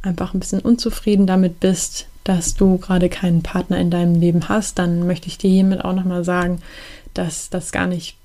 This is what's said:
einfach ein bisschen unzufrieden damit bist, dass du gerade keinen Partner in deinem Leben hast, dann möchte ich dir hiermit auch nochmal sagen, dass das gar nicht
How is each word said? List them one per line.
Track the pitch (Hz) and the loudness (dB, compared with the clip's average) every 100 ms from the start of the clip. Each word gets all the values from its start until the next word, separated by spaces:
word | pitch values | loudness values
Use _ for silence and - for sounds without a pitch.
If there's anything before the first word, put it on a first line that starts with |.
einfach | 190 170 185 | -4 -4 -4
ein | 190 | -4
bisschen | - 190 | -2 -2
unzufrieden | 220 240 233 - - 202 190 | 2 2 0 -2 2 4 4
damit | 185 185 175 | 4 2 2
bist, | 190 175 - - - - | 0 0 -4 -8 -14 -8
dass | - 180 - - | -2 0 0 2
du | 196 185 | 4 4
gerade | - 185 180 | 2 2 2
keinen | - 180 170 | 0 2 2
Partner | - 185 185 180 | 0 -4 -2 0
in | 180 | 0
deinem | 175 175 170 | 2 2 4
Leben | 175 170 - | 4 2 2
hast, | 208 208 - | -2 0 -2
dann | 175 170 175 | 0 0 -2
möchte | 175 - | -4 -6
ich | - | -2
dir | 190 | 2
hiermit | 185 190 190 | 4 4 0
auch | - | -2
nochmal | 185 185 180 | -2 -2 -2
sagen, | 175 180 175 175 - - - - - | -2 0 0 -4 -8 -20 -20 -20 -12
dass | - 175 156 - | -6 -6 -6 -8
das | 180 - | -8 -6
gar | - 180 | -4 -2
nicht | 175 - - | -4 -8 -20